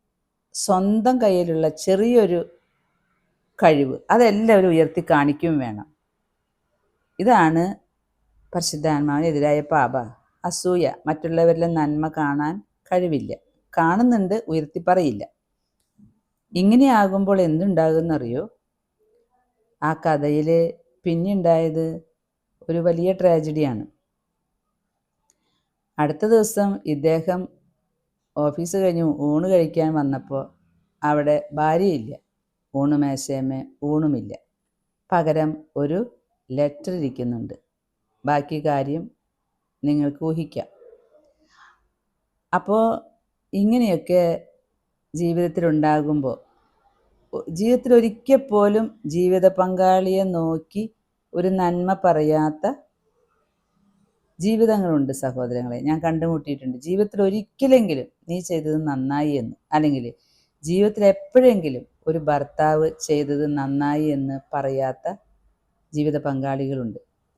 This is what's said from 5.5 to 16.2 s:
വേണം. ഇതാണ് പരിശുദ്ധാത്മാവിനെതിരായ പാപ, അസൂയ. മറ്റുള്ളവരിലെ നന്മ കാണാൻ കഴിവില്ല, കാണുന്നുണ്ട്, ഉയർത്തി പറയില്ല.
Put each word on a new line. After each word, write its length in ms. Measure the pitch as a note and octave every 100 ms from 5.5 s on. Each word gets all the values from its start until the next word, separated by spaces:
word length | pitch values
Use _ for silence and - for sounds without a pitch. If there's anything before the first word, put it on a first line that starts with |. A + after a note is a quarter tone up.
| D3+
വേണം. 280 | B2 G#2 - _ _ _ _ _ _ _ _ _ _ _ _ -
ഇതാണ് 440 | G3 A3+ D#3+ D#3+ F3+ G3+ _ _ _ _ _ _ _
പരിശുദ്ധാത്മാവിനെതിരായ 1040 | F3+ F3 D#3 D#3 D3 D3 C#3+ E3 D3 D3 D3
പാപ, 320 | D3 D#3 B2 C3 A2+ - _ _
അസൂയ. 500 | - - F#3 F3+ D3+ - -
മറ്റുള്ളവരിലെ 600 | D#3 E3 E3 E3+ E3 E3+
നന്മ 400 | E3 D3 D3+ D#3
കാണാൻ 460 | D#3 D3 C#3+ D3 F#3+ - _
കഴിവില്ല, 480 | - F#3 F3+ C#3+ A2 - _ _ _
കാണുന്നുണ്ട്, 600 | - E3 F#3 B3 A#3 F#3 G#3 -
ഉയർത്തി 320 | D#3+ D3+ F3
പറയില്ല. 440 | E3+ F#3 D#3 G#2 - _ _ _ _ _ _ _ - _